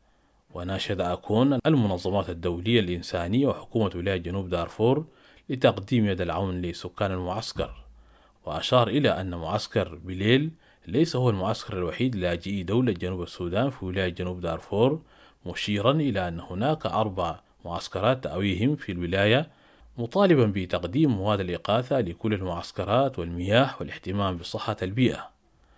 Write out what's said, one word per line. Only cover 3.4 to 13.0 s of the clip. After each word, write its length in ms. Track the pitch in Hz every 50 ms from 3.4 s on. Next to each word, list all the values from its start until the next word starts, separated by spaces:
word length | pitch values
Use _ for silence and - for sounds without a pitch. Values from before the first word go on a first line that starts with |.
| 143 127
وحكومة 440 | 101 - - - - 117 110 95 -
ولاية 220 | 90 87 98 98 92
جنوب 320 | 82 87 90 98 95 90
دارفور 560 | 90 87 85 82 - - 107 120 131 151 160 - _ _ _ - _ - _ -
لتقديم 600 | 139 127 131 127 104 98 95 - 131 120 107 101
يد 120 | 95 90
العون 400 | 90 85 80 85 98 95 90 90
لسكان 500 | 90 87 82 - - 90 - - 107 98
المعسكر، 640 | 95 92 90 90 90 107 117 - - - 80 - - - - - - - - _ _ _ _ _ _ _ _
وأشار 420 | - - - 151 - 127 123 120 110
إلى 340 | 101 147 147 113 82 80
أن 140 | 95 92 87
معسكر 600 | 85 82 80 95 107 - - - 113 92 85 82
بليل 560 | 78 80 90 92 92 98 107 123 135 151 160 160 - _ _ _ _ _ -
ليس 280 | 90 131 165 160 -
هو 140 | 127 127 123
المعسكر 480 | 107 95 92 101 107 - - - 104 92
الوحيد 380 | 87 82 80 - 120 131 120
للاجئي 480 | 98 90 87 87 85 - 95 101 101 90
دولة 280 | 87 101 120 127 120
جنوب 300 | 98 -